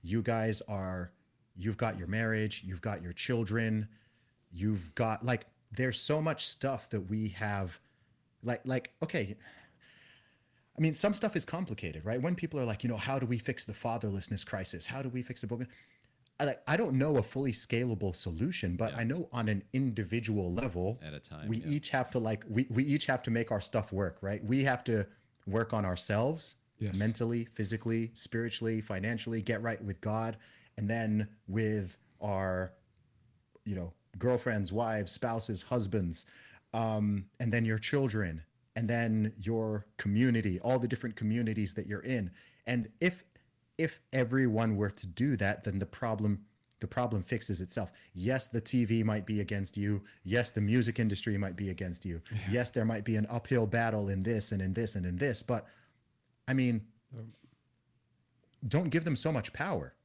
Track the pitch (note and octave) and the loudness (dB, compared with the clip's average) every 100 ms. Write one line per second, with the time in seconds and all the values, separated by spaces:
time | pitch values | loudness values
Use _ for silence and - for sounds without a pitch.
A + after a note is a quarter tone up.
0 | E2+ A2+ A2 A2+ A2 G#2 - G2+ F#2 F#2 | 0 0 2 0 0 -2 -4 -4 -4 -4
1 | F2+ - _ _ _ F#2 G2 G#2 A2+ F#2+ | -6 -10 _ _ _ -6 -4 0 -2 -2
2 | E2+ A2 A2+ A2 G#2+ - F#2+ F2+ A2 G2+ | -2 0 2 2 0 -2 -8 -6 -4 -4
3 | F2 F2 - A#2+ G#2 A2+ A2+ A2 G#2+ - | -6 -6 0 0 2 2 2 0 -2 -10
4 | _ _ _ _ _ E2+ G#2 G#2 E2 - | _ _ _ _ _ -2 0 0 -4 -2
5 | A2+ A2 B2 A#2+ - _ _ - B2+ A#2 | 0 0 0 -2 -2 _ _ -2 0 0
6 | - D3+ D#3+ D3+ - - C3+ C3 - A2 | 2 2 0 0 0 0 -2 -4 -4 -4
7 | F#2 G#2+ G#2+ F#2 G#2 G2+ F#2 - _ _ | -2 -2 -2 -2 -2 -2 -2 -6 _ _
8 | _ _ _ _ A2+ A#2+ C3 B2+ - _ | _ _ _ _ -4 -4 -2 -2 -4 _
9 | D#3 E3 G2 G#2 - - - _ - - | -2 -2 -2 -6 -14 -20 -20 _ -20 -20
10 | - - _ _ _ _ _ - D#3+ D3+ | -20 -20 _ _ _ _ _ 0 2 4
11 | G#3 G#3 G#3+ F3+ - E3+ F#3 G#2+ E2+ D#2 | 4 2 0 -2 -4 -6 -6 -4 -6 -4
12 | F2+ B2 C#3+ F3 D#3+ D3 A#2+ G#2 B2 A2 | -2 0 0 -2 -2 -2 -2 0 0 -2
13 | A#2 C3+ B2 A#2+ A#2+ B2 - A2 A#2+ A2+ | -2 0 0 0 -2 -2 -4 -4 -2 -2
14 | G#2+ G2 - G2+ - G2 F#2 F2 - C3 | -2 -2 -2 -4 -4 -4 -4 -4 -6 -4
15 | C3+ B2 B2 B2 G#2 A#2+ B2 - - _ | -4 -6 -6 -8 -6 -6 -8 -12 -20 _
16 | _ _ _ _ C#3+ - - D#3+ G#3+ C3 | _ _ _ _ -2 0 0 2 4 4
17 | D3 C#3 A2+ B2+ C#3 A2+ - A#2 B2 G#2 | 4 4 2 0 -2 -2 0 0 2 0
18 | G2+ F2+ - E2 C#3 F3+ F#2 F2+ A2 D2 | 0 -2 -2 0 -2 0 -2 0 -2 0
19 | A#2 D#3 - A#2+ A2 G2+ - C3 C3+ A2 | -2 -2 -4 -2 0 0 0 0 0 0
20 | F#2 A2+ A2 G#2 F2+ F2+ - E2+ F#2 B2 | -2 -2 0 0 2 0 0 0 -2 -2
21 | D#2 D2 - D2+ D#2 A2+ D#3 D3 - C3+ | -8 -12 -12 -10 -4 -4 0 -2 0 0
22 | B2+ B2+ A2 G#2+ - G#2+ C3 A2 C#3+ C#3+ | 0 0 0 -2 0 0 2 2 2 2
23 | - C3 - A#2 A2+ G#2+ - A2+ G#2 F#2+ | 2 0 2 0 2 0 2 0 0 0
24 | F#2+ - G2 G#2 G#2 C3 C3+ B2 - A2 | -2 -2 -4 -4 0 2 4 2 2 2
25 | G2 - _ _ - G#2+ A2+ A2 G2 F2+ | 2 -6 _ _ -2 0 2 2 2 0
26 | - G#2 B2+ D#3+ - - _ _ G#2 F#2+ | 2 2 2 0 -6 -10 _ _ -4 0
27 | G#2+ A2+ A#2 A#2 A#2 - G2+ A2 A#2 A2+ | 0 2 0 0 -4 -4 -2 -2 0 0
28 | A2+ - - A#2 A#2 - A2+ A2 G#2+ F#2+ | -2 -4 -2 -2 -2 -2 0 0 -2 -2
29 | G#2 A#2 - A2+ G2+ A2+ A#2 A2 G#2 F#2 | -2 -2 -2 -2 0 0 0 -4 -6 -4
30 | A2 A2 A2+ A2 - - - - G#2 A2+ | -2 0 -2 -6 -14 -20 -18 -6 -2 0
31 | A2 G#2+ G#2 - - G2+ A2 G#2+ F#2 - | 2 0 0 -6 -4 0 2 0 -2 -8
32 | _ _ G#2 F#2+ F#2+ F#2 F#2 - _ _ | _ _ -2 0 0 0 -2 -8 _ _
33 | _ _ _ _ _ _ - G2 F2 - | _ _ _ _ _ _ -6 -4 -6 -10
34 | _ F#2 B2 B2 C3 G#2+ F#2 G#2 A2+ A2 | _ -2 2 2 2 0 0 0 0 0
35 | G2 - A#2+ A2+ G#2+ G2+ - B2 G2+ A2 | 0 0 0 -2 -2 -4 -2 -2 0 0
36 | F2 E2 - - - - _ A2+ A2+ G#2+ | 0 -2 -6 -14 -20 -20 _ -2 0 2
37 | G#2+ G2+ G2 _ A#2+ A#2 A2+ A2 - C#3+ | 2 0 -4 _ 0 2 2 0 2 2
38 | C3+ G#2+ F#2 D#2+ D#2+ _ _ - A2+ A#2 | 2 2 0 -2 -10 _ _ -4 0 2
39 | A#2 A2 G#2+ - G2+ A2+ A2 G#2+ - - | 4 4 2 0 -2 0 2 -2 -6 -4
40 | G2+ G2+ C3 A#2 G#2 F2+ A#2 B2+ A#2 B2 | 2 4 6 6 4 2 2 2 2 -2
41 | A#2+ G#2+ G#2+ A2+ A2+ G#2+ G2+ - G2 G#2 | -4 -2 0 2 0 0 -2 -2 -6 -6
42 | A#2+ B2+ F#2 - - _ - B2 G#2+ - | -2 -2 -2 -8 -20 _ -2 -2 -2 0
43 | F3+ F3+ - - _ _ _ - D#3+ - | 0 0 -16 -20 _ _ _ -2 -2 -2
44 | _ C3+ A#2+ C3 B2+ A2 A2+ G#2 G#2 - | _ 2 4 4 4 4 4 4 0 -2
45 | F#2+ E2+ C3+ A#2 G2 G#2 - F#2+ G2 - | -10 0 2 4 2 2 -2 -2 -4 -4
46 | A#2 G#2+ G#2+ G2+ - _ _ _ G#2 - | -2 2 2 0 -4 _ _ _ -4 0
47 | B2 G#2+ F2+ A2+ - F2+ F2+ - F#2 - | 0 0 0 -2 -2 -4 -2 -4 -4 -8
48 | - F#2 G2 C3 - A#2 - B2+ A2+ A2+ | -14 -2 0 0 0 -2 2 2 4 4
49 | A2 G#2+ F#2+ G#2 G2 G2+ G2 - G2+ G2+ | 4 2 0 -2 0 -2 -2 -2 0 0
50 | - - F#2 A#2 A#2 - G#2 A#2+ A2+ A2+ | -2 -14 0 2 2 2 4 4 4 2
51 | A2 G2 - G2+ G2 F2+ G2 F2+ F#2 F2 | 2 2 0 0 0 -2 -4 -4 -6 -6
52 | F#2 E2 - G#2+ F#2+ A#2 A#2+ - A2 A2+ | -6 -6 -4 -4 0 0 0 0 0 0
53 | G#2+ A2 G#2+ A#2 - B2+ G#2+ A#2 A#2 G#2+ | 0 0 2 -2 2 2 4 2 2 2
54 | G2+ F#2+ F#2+ A2+ - G2+ F#2 F#2+ A2+ G2+ | 0 0 0 0 0 -2 0 0 -2 -2
55 | F2+ F2 C#3+ A2+ - A#2 - - _ _ | -2 0 0 -2 -2 -2 -4 -20 _ _
56 | _ _ _ _ - C3 B2+ A2+ G#2+ _ | _ _ _ _ 0 2 4 2 -2 _
57 | _ A#2 A2+ - _ _ _ _ _ _ | _ -16 -16 -18 _ _ _ _ _ _
58 | _ _ _ _ _ _ B2 C#3+ F3 D#3+ | _ _ _ _ _ _ 0 2 4 2
59 | E3 C3 D#3+ D3 - - E3+ C3 C2+ _ | 2 2 2 0 -2 -4 -2 -2 -4 _